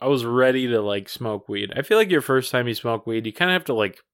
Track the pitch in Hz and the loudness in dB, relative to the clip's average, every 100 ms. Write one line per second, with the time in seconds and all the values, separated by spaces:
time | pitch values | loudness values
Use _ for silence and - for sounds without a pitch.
0 | 131 139 117 120 127 131 127 117 104 101 | 0 0 0 2 4 2 2 0 0 -4
1 | 98 - 117 104 - 101 101 - 139 220 | -6 -8 -6 -6 -6 -8 -6 -4 2 2
2 | 214 165 131 131 120 127 120 113 120 113 | 4 2 2 0 2 0 0 -2 -4 -4
3 | - 113 110 107 180 180 180 117 104 - | -2 -4 -4 -2 0 0 0 0 0 -4
4 | _ | _